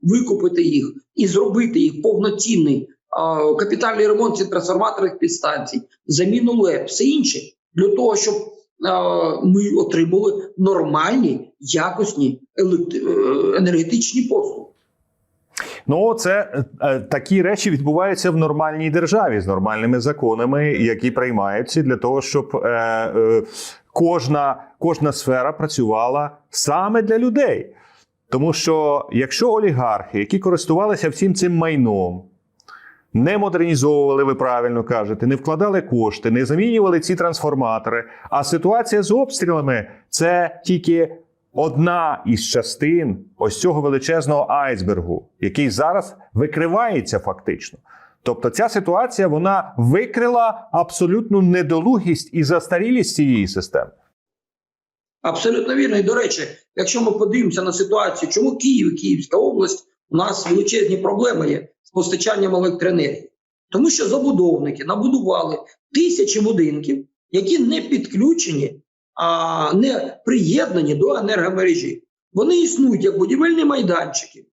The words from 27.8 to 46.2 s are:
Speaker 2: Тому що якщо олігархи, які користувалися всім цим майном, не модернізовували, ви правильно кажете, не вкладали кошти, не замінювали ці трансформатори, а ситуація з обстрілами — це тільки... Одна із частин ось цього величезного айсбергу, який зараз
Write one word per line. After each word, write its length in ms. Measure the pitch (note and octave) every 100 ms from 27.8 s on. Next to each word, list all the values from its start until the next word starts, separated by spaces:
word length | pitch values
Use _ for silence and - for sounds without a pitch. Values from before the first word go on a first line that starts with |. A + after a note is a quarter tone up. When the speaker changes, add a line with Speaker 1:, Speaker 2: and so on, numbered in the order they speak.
| _ _ _ _ _
Speaker 2:
Тому 240 | B2+ D3+
що 520 | D#3+ - D#3+ D3+ C#3+ -
якщо 400 | A2+ C#3 - A#3+
олігархи, 680 | G#3+ G#3 C3 B2 G#2 - G#2+
які 200 | G#2 G3
користувалися 680 | F#3+ F3 - D#3+ G#3 G3+ E3+
всім 240 | C3 G3
цим 240 | F#3+ F3+ E3+
майном, 640 | E3 D3+ A#2+ G2+ F2+ F2+ - _ _ _ - - - - _
не 240 | A2 C#3 G#3
модернізовували, 840 | G3+ F3 E3+ D3+ C#3+ D3 C#3+ C#3
ви 120 | C3+ C3
правильно 480 | C3+ B2 A#2+ A#2+
кажете, 440 | A2+ A#2+ G#2 G#2+ A#2+
не 80 | C3+
вкладали 460 | C#3+ D#3 G#3 F#3+
кошти, 500 | - B2 A2 - A#2
не 140 | A#2 B2+
замінювали 540 | D#3 A3+ A3+ G3 E3+
ці 160 | D#3+ F#3
трансформатори, 880 | E3+ D#3+ D3+ C#3 A#2+ A2+ A2 A#2 A#2 - -
а 140 | -
ситуація 600 | C#3 E3 F3 A3+ A#3+ G#3+
з 80 | G3
обстрілами — 760 | A3+ C4+ - F3 E3 C#3 A#2+ G2+ - _
це 520 | - E3 F3 E3+ - -
тільки... 520 | F3+ E3+ E3 E3 - _ _ _ -
Одна 680 | D#3 C3 E3+ F3 D#3+ C#3 -
із 240 | A2 -
частин 760 | B2+ - - D3 E3+ D3 F#2+ - _
ось 220 | G#2+ -
цього 220 | F3+ D3+
величезного 640 | C#3+ C3+ C3+ E3 C#3 D3 -
айсбергу, 800 | C#3 C#3 A2+ F#2 F#2 E2+ E2 - _
який 300 | G2 F#2+ C#3+
зараз 460 | G2 D3+ F#3+ F3 -